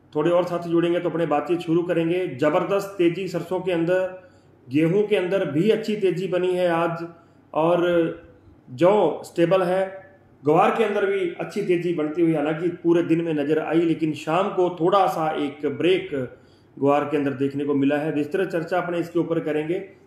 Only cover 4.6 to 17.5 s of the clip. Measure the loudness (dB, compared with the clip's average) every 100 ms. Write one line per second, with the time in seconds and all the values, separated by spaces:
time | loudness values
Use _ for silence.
4.6 | -4 0 2 2 2 0 0 -2 0 0
5.6 | 2 2 -2 0 0 0 -2 -2 0 0
6.6 | 0 2 0 -4 -10 -16 -20 _ _ 0
7.6 | 2 2 2 2 0 -4 -16 -20 -20 -20
8.6 | -16 2 4 4 2 -2 -6 0 2 4
9.6 | 2 0 -2 -6 -18 -20 _ _ 2 4
10.6 | 4 2 0 0 0 0 -2 -6 -6 -4
11.6 | 0 0 0 -2 -2 0 2 2 0 -2
12.6 | -4 -2 2 2 4 0 0 -2 0 0
13.6 | 2 2 2 0 -2 -2 -2 0 0 0
14.6 | 0 0 2 4 2 0 -2 -2 -4 -4
15.6 | -6 -2 0 0 -2 -6 -8 -12 -20 _
16.6 | _ -2 2 2 2 0 -2 -2 -2